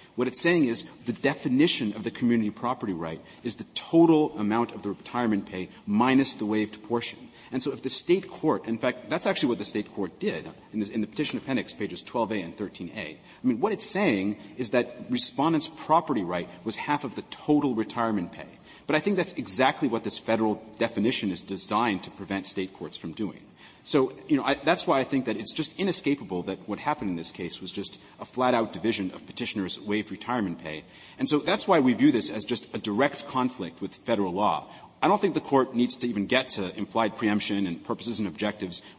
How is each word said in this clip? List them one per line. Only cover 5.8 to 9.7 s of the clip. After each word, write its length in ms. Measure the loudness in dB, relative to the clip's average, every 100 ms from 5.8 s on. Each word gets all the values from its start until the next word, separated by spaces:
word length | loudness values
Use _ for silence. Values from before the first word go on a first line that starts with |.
| 0
minus 480 | 4 6 6 4
the 120 | 0 -2
waived 360 | 0 0 -4
portion. 360 | -4 -2 -2 -12 -18 -20 -8
And 100 | -4
so 100 | -4
if 80 | -4
the 80 | -4
state 400 | -2 2 2 2
court, 360 | -2 2 2 0
in 120 | 0
fact, 320 | 0 -2 -4
that's 160 | -2 0
actually 240 | 0 2
what 80 | 0
the 80 |
state 280 | -2